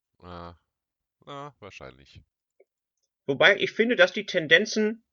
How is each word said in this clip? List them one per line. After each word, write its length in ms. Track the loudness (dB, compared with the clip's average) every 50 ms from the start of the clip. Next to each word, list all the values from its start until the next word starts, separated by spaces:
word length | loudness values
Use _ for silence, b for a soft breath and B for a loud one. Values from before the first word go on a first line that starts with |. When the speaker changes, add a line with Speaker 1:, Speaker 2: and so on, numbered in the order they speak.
| _ _ _ _
Speaker 1:
Ah. 340 | -18 -16 -14 -14 -14 -16 -18 _ _ _ _ _ _ _ _ _ _ _ _ _ _
Ah, 260 | -18 -16 -16 -16 -16 -18 _
wahrscheinlich. 640 | -20 -20 -18 -18 -18 -18 -20 -20 -20 -20 -20 -20 -20 _ _ _ _ _ _ _ _ _ _ _ _ _ _ _ _ _ _ _ _
Speaker 2:
Wobei, 320 | -6 0 4 4 4 4
ich 140 | 4 -2 -4
finde, 240 | -2 0 0 0 4
dass 160 | 4 4 2
die 140 | 2 -4 -8
Tendenzen 800 | -4 -4 -4 2 4 4 4 4 0 0 0 0 0 -2 -6 _ _